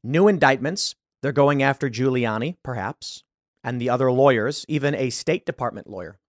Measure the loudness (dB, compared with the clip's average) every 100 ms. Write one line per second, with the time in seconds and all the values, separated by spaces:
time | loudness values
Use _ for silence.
0 | -2 2 4 4 2 2 -2 -4 -6 -8
1 | _ _ -4 2 4 4 2 0 -4 -2
2 | 0 0 0 -2 -4 -8 -10 -8 -8 -8
3 | -14 -16 _ _ _ _ -8 -4 0 2
4 | 2 4 6 4 0 -4 -4 -2 -2 -2
5 | -4 -4 -2 -4 -4 -6 -8 -8 -14 -14
6 | -14 -16